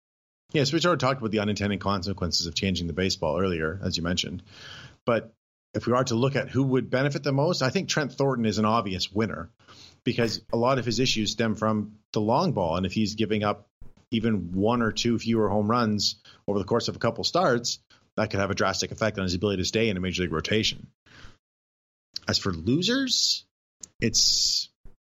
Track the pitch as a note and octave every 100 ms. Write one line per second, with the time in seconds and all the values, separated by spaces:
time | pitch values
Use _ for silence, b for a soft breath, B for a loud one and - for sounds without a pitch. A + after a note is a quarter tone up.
0 | _ _ _ _ _ D#3 C3+ D#3+ F3 D#3
1 | B2+ C3+ A2 G#2+ G#2 G2 G2+ F#2+ G2 G2+
2 | F#2 F#2 F2 - E2+ - G2 E2+ E2+ D#2
3 | F#2+ - D#2 D#2+ F#2+ E2+ D#2+ F#2+ F#2 F2+
4 | E2+ F#2 - F2+ B B B B B B
5 | - A2 - _ _ _ _ A2 A2+ B2
6 | C3+ A2+ C3+ C3 - B2+ C3+ B2+ - B2+
7 | C#3+ C3+ C#3+ C#3 D#3 F3+ C3 F#3+ D#3+ D#3+
8 | C3 - C#3 A#2+ A2 G2+ G#2+ A#2 G2+ F#2
9 | - G2+ A2 D#2+ D#2 _ B B B B
10 | - A#2 A#2 G2 - A#2 A#2+ C3+ A#2 A#2
11 | C3 A2 G#2 - A2+ G#2+ A2 G#2+ G#2 -
12 | _ A2+ G#2+ C3+ F3+ G#2 E2+ E2+ F#2 A2
13 | G#2 G#2+ G#2 G#2+ G#2 G#2 - _ - -
14 | _ A2+ A2+ G#2 F2 F#2 G#2 A#2+ A2+ -
15 | A#2 A#2 A2+ A2+ G#2 G#2 G#2 A#2+ A2 G#2
16 | - - B B - G2+ F#2+ A#2 - -
17 | A#2 A2 G#2 E3+ F3+ A#2+ A#2+ - _ b
18 | b - G#2+ G2 G2 G2 G2 F#2+ F#2+ F#2+
19 | A2 G#2 F#2 F2+ G#2 F#2+ F2 A2 A2+ F#2
20 | F#2 F2 F2 D#2 - G#2+ G#2+ - - _
21 | _ B B B _ _ _ _ _ _
22 | _ - - G2+ G2+ E2 F2+ D3 F#3 C4
23 | C4 - - - - _ _ _ - -
24 | A2+ - - - - - - _ - -